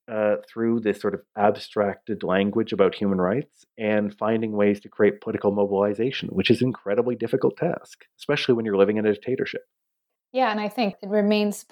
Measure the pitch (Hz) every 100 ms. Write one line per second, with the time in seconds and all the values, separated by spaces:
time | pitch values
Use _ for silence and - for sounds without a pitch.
0 | - 110 107 104 - - 113 117 107 98
1 | 104 95 - - 104 104 - - 101 95
2 | - 101 85 92 101 113 110 98 95 -
3 | 104 95 90 117 151 _ _ - 107 107
4 | 104 104 107 113 110 104 104 101 - -
5 | 104 - - 107 104 101 101 98 101 101
6 | 123 - - - 95 117 127 117 - 104
7 | 120 117 113 - 131 - 165 - - -
8 | - _ - 147 - 117 113 98 98 107
9 | 107 101 - 131 139 - - _ _ _
10 | _ _ _ 247 247 214 208 226 214 190
11 | 190 208 208 214 208 202 -